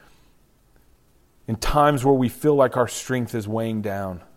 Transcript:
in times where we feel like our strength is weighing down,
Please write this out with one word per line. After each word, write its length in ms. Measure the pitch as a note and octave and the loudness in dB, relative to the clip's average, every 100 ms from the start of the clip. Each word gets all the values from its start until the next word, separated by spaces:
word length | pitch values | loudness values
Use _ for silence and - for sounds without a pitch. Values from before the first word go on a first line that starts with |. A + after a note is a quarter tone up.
| _ _ _ _ _ _ _ _ _ _ _ _ _ _ - | _ _ _ _ _ _ _ _ _ _ _ _ _ _ -8
in 80 | A2 | -4
times 500 | - D3 D3 C#3+ C3 | 0 4 4 4 4
where 80 | |
we 160 | C3+ B2 | 2 2
feel 240 | - D3+ | 0 2
like 240 | C#3+ C3 B2+ | 4 4 2
our 100 | A#2 | -2
strength 460 | - - B2+ A#2 | -4 -6 -4 -4
is 140 | A#2 G2+ | -6 -6
weighing 340 | A2 A2+ A2 | -4 -4 -4
down, 400 | G#2 G2 G2 F2 - | -4 -6 -6 -10 -14